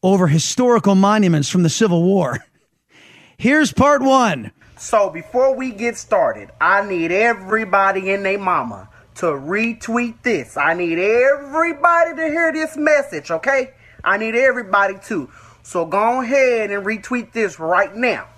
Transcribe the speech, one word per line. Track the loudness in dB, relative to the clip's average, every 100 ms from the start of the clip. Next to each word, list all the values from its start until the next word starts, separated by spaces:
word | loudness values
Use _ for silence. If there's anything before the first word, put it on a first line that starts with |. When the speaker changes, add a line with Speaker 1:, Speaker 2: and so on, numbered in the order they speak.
Speaker 1:
over | 4 4 4
historical | 2 0 0 4 4 4 4
monuments | 4 4 4 2 0
from | 0
the | 0
Civil | 2 2 2
War. | 2 2 0 -4 -12 _ _ _ _
<laughs> | _ -20 -20 _ _
Here's | 2 4 2
part | 2 4 4
one. | 4 4 2 -2 -8 _ _ -18
Speaker 2:
So | -2 0 0
before | -2 -6 0 0 0
we | -6
get | -6 -6 -6
started, | -2 0 0 -2 -12 -2
I | 2 2 0
need | -4 -2
everybody | 0 0 -2 -4 -4 0 2 2 0 -2
and | -4 -2
they | -2
mama | -2 -2 -2 -10 -18 -20 _ -6
to | -4
retweet | -4 -4 -4 -4 -6 -6 -4 -4 -4
this. | -2 -2 -4 -2
I | 0
need | 0 -2 -2
everybody | 0 2 2 0 -2 -2 -2 2 2 4 0 -2
to | -4
hear | 0 -2
this | -2 -8 -2
message, | 0 2 0 -8 -8
okay? | -6 -2 -2 -2 -10 _ -8
I | -2 -2
need | -2
everybody | 0 0 0 -2 0 0 -4 -8
to. | -8 -8 -16 -20 -20
So | -10 -6 -4
go | -2 0 -2
ahead | -2 0 2 0 -2
and | -4 -6
retweet | -8 -6 -8 -6
this | -4 -4 -4
right | -2 0 0
now. | -2 -4 -4 -8